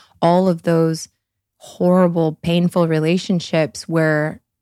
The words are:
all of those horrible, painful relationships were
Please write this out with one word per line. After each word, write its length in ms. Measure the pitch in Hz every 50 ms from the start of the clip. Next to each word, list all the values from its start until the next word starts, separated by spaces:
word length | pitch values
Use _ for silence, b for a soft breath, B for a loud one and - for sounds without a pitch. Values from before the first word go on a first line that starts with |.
| B B B _ -
all 240 | 170 175 180 185 190
of 160 | 175 165 -
those 440 | - 170 165 165 160 160 156 - - _ _ _ _ _ _ _ _ _ _
horrible, 840 | - - - - 180 180 180 185 185 175 170 175 165 156 156 -
painful 460 | - 170 170 170 175 175 - 185 170 165
relationships 1000 | 160 156 156 160 175 190 - - 196 170 - - - 165 156 139 - - - -
were 520 | 165 165 160 156 156 151 151 156 - - _ _ _ _